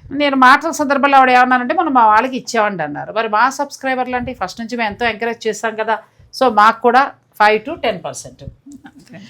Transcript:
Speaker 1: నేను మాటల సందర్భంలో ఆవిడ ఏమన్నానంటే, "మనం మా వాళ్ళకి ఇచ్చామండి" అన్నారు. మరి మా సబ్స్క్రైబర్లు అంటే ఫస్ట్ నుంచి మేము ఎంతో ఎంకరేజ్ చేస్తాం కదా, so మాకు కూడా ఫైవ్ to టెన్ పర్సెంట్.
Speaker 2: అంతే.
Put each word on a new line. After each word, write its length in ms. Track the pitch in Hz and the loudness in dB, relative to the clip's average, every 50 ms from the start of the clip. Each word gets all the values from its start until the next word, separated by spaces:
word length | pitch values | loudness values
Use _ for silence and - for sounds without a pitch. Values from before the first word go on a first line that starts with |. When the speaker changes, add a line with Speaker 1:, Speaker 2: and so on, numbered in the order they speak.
| - - | -16 -10
Speaker 1:
నేను 260 | 277 277 294 285 269 | -6 -2 -2 0 2
మాటల 340 | 262 254 247 269 285 294 330 | 4 6 6 6 4 2 -2
సందర్భంలో 480 | 311 - 302 269 277 262 254 285 277 269 | -4 -4 -2 -2 0 0 2 4 4 6
ఆవిడ 120 | 254 254 | 6 6
ఏమన్నానంటే, 440 | 247 247 254 254 254 247 247 247 320 | 6 4 4 4 2 0 0 -2 -2
"మనం 200 | 359 349 311 269 | -2 -2 0 2
మా 120 | 247 226 | 4 4
వాళ్ళకి 300 | 220 214 220 240 262 247 | 4 4 4 2 0 -4
ఇచ్చామండి" 460 | 233 - - - 226 214 208 196 175 | -8 -8 -4 -2 -2 0 -2 -2 -4
అన్నారు. 300 | 156 147 147 151 147 160 | -8 -8 -8 -10 -10 -8
మరి 160 | 175 214 226 220 | -6 -6 -4 -2
మా 220 | 208 214 233 269 | 0 0 0 0
సబ్స్క్రైబర్లు 680 | 269 277 285 285 - - - 269 262 254 254 247 247 | 0 -4 -8 -8 -10 -8 -6 -6 -4 -4 -4 -4 -6
అంటే 180 | 247 247 254 247 | -6 -6 -8 -10
ఫస్ట్ 260 | - 185 180 - - | -8 -10 -10 -10 -12
నుంచి 160 | 233 214 247 | -12 -10 -6
మేము 140 | 233 233 208 | -6 -6 -6
ఎంతో 160 | 202 - 240 | -4 -4 -4
ఎంకరేజ్ 400 | 233 214 202 233 233 226 226 - | -4 -4 -4 -6 -6 -6 -6 -6
చేస్తాం 300 | 220 208 208 - 226 220 | -6 -6 -4 -6 -6 -6
కదా, 220 | 214 220 226 220 208 - _ _ _ _ _ - - | -4 -4 -4 -4 -4 -6 _ _ _ _ _ -2 0
so 120 | 262 254 220 | 0 2 4
మాకు 280 | 208 208 226 220 - | 4 4 4 4 2
కూడా 280 | - 240 226 254 277 - - _ _ _ _ - | 2 2 2 2 2 0 -4 _ _ _ _ 2
ఫైవ్ 220 | 214 214 214 214 214 262 | 2 2 2 0 -2 -6
to 100 | 330 330 | -10 -6
టెన్ 200 | - 240 202 170 - | -6 -6 -6 -6 -8
పర్సెంట్. 400 | 147 131 - - 131 - - 139 127 - _ _ 277 | -12 -14 -14 -16 -20 -20 -20 -20 -20 -20 _ _ -20
Speaker 2:
అంతే. 500 | 294 - - - _ - - - - - - | -20 -20 -20 -20 _ -20 -20 -20 -20 -20 -20